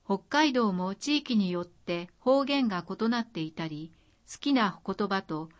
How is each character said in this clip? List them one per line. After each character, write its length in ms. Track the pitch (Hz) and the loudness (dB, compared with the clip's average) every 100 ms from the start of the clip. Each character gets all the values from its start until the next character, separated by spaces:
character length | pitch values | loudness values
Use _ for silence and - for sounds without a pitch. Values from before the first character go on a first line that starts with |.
北 160 | - 196 | -4 -4
海 340 | - 285 311 | 0 2 4
道 200 | 247 220 | 4 2
も 220 | 180 185 196 | 0 -4 -4
地 220 | - 294 | 0 0
域 180 | 285 226 | 2 2
に 160 | 185 | 2
よ 100 | 175 | 0
っ 40 | 175 | -6
て 440 | _ - 170 175 _ | _ -6 -6 -6 _
方 240 | 254 269 277 | 2 4 4
言 220 | 277 240 | 2 0
が 160 | 180 170 | -2 -4
異 220 | 190 226 | -2 0
な 120 | 240 | 0
っ 60 | 233 | -4
て 140 | 170 | -6
い 100 | 160 | -6
た 160 | - 160 | -6 -6
り、 240 | 151 160 _ _ _ - | -8 -12 _ _ _ -18
好 80 | - | -6
き 140 | 285 | 0
な 280 | 269 202 - - | 2 2 -2 -6
言 220 | 190 202 | -2 -2
葉 140 | 196 | -2
と 280 | - 156 160 | -4 -6 -8